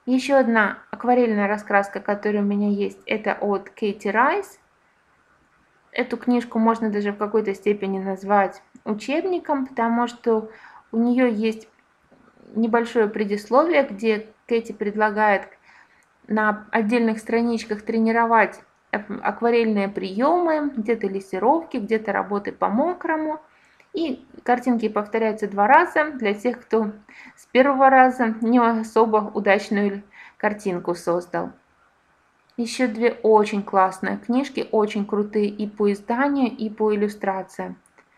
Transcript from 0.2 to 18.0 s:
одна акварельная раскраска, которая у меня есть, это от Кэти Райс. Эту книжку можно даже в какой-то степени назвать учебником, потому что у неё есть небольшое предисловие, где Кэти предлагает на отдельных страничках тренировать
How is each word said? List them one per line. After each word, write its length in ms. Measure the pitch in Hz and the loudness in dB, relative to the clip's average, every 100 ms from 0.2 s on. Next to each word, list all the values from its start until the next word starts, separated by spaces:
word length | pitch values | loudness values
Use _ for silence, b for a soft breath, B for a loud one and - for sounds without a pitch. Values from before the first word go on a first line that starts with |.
| 262 277 | 2 2
одна 400 | 254 226 202 - - | 4 4 2 -2 -14
акварельная 560 | - 240 247 240 208 202 | -6 0 2 2 2 0
раскраска, 520 | 208 - 202 202 202 | -2 0 0 0 -6
которая 420 | 208 202 208 208 | -6 -4 -2 -2
у 40 | 202 | 0
меня 240 | 202 208 | 0 0
есть, 300 | 202 196 - - | -2 -4 -6 -6
это 280 | 214 214 | -4 -2
от 360 | - 208 196 196 | -2 -2 -4 -6
Кэти 380 | - 214 202 208 | -6 -6 -4 -2
Райс. 520 | 214 269 403 392 - _ _ _ _ _ _ _ _ _ _ _ _ _ | 0 2 0 -6 -14 _ _ _ _ _ _ _ _ _ _ _ _ _
Эту 260 | - 247 233 | -6 -6 -4
книжку 400 | - 247 240 226 | 0 0 0 0
можно 320 | 220 220 226 | 2 2 0
даже 220 | 208 208 | -2 -4
в 60 | 202 | -4
какой-то 360 | 208 220 208 | -2 -2 -2
степени 460 | 196 208 208 196 190 | -2 -2 -2 -2 -4
назвать 640 | 190 190 196 208 190 - _ - - | -6 -6 0 2 2 -4 _ -12 -8
учебником, 840 | 214 - 294 370 349 - 285 262 | -6 -2 -2 -2 -4 -2 -4 -4
потому 400 | - 233 233 240 | -2 0 0 -2
что 420 | 240 240 220 220 B B B _ | -2 0 0 -2 B B B _
у 60 | 226 | 0
неё 300 | 233 240 254 | 2 2 2
есть 400 | 208 220 220 - _ _ _ _ _ _ _ - 214 | 2 -2 -4 -10 _ _ _ _ _ _ _ -10 0
небольшое 520 | 226 233 233 240 208 | 2 2 2 2 0
предисловие, 760 | 208 208 202 - 247 330 302 | 0 -2 -4 0 2 4 2
где 440 | 269 196 226 214 214 _ - | 0 0 -2 -2 -4 _ -4
Кэти 240 | 233 226 | -2 -2
предлагает 720 | 214 208 202 214 208 214 196 - - b b b b b _ - | -6 -6 0 0 2 2 2 -2 -20 b b b b b _ -6
на 380 | 214 214 208 - | -2 0 -2 -2
отдельных 480 | 226 208 247 226 220 | -2 0 2 0 -2
страничках 640 | - 226 233 226 - 208 | -2 -2 0 -2 -4 -8
тренировать 800 | - 226 | -4 0